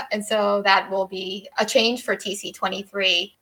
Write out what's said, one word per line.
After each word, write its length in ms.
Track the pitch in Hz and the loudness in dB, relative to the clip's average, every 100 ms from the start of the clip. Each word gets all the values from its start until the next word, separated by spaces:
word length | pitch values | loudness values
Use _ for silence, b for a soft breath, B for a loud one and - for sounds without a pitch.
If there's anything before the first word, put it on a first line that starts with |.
| - | -4
And 120 | 214 | -4
so 380 | 208 214 202 202 | 0 2 2 2
that 300 | 196 190 196 | 4 4 2
will 160 | 190 185 | -2 -2
be 420 | 185 185 196 - - | -4 -6 -8 -8 -2
a 80 | 214 | 2
change 380 | 254 226 240 | 4 4 2
for 120 | - 190 | -2 -4
T 200 | 202 202 | -4 -8
C 160 | - | -8
twenty-three. 840 | - 190 190 202 202 190 175 196 - | -6 -4 -4 -6 -2 2 2 -2 -10